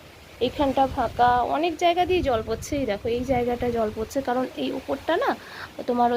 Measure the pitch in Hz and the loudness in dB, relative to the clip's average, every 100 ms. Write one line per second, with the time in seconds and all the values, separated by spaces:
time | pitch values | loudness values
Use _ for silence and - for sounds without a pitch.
0 | - - - - 247 - 277 262 262 269 | -20 -20 -20 -4 -4 0 0 2 2 2
1 | 233 - 240 247 240 269 349 320 349 349 | -2 4 4 6 2 0 0 2 2 4
2 | 359 370 277 226 214 220 - 285 254 202 | 2 2 2 0 -2 -6 -4 -4 -2 -2
3 | 233 240 254 247 240 240 247 233 214 214 | -2 -2 0 0 0 0 -2 0 -2 -2
4 | 220 277 269 247 254 - 269 269 277 277 | -4 -4 -2 -2 -2 -4 -4 -4 -4 -6
5 | - 339 523 233 - - - - - 247 | 0 0 0 -2 -6 -14 -14 -12 -4 2
6 | 240 | 4